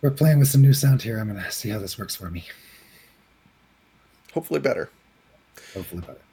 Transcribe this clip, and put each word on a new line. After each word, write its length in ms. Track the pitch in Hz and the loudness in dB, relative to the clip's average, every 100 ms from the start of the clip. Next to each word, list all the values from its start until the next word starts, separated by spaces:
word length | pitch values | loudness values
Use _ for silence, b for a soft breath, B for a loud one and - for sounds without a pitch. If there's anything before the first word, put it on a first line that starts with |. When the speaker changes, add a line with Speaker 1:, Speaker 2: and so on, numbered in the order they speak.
Speaker 1:
We're 100 | 143 | -2
playing 280 | 139 156 147 | 2 4 6
with 100 | 135 | 4
some 120 | 139 | 6
new 120 | 139 | 6
sound 280 | 135 139 131 | 6 4 2
here. 160 | 113 113 | 0 -6
I'm 120 | 107 | -6
gonna 200 | 101 92 | -8 -10
see 200 | - - | -8 -8
how 100 | 107 | -8
this 180 | 98 - | -8 -12
works 160 | 98 | -12
for 160 | - 92 | -12 -10
me. 140 | 85 - B B B B B B B B _ _ _ _ _ _ _ _ _ _ | -12 -14 B B B B B B B B _ _ _ _ _ _ _ _ _ _
Speaker 2:
Hopefully 260 | - 160 156 | -10 -6 -4
better. 300 | 139 90 - _ _ _ _ _ _ - B | -4 -4 -8 _ _ _ _ _ _ -20 B
Speaker 1:
Hopefully 280 | 95 90 87 | -14 -12 -12
better. 180 | 85 - _ | -14 -18 _